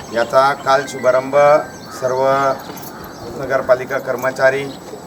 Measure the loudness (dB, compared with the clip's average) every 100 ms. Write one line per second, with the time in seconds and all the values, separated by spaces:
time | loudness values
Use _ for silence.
0 | -6 -2 2 4 4 2 2 2 0 -2
1 | 2 2 2 4 6 6 2 -10 -14 -6
2 | -2 0 2 2 2 -2 -6 -14 -14 -14
3 | -14 -14 -12 -10 -2 -2 2 2 2 -4
4 | -4 -4 -4 2 2 2 -4 -10 -14 -16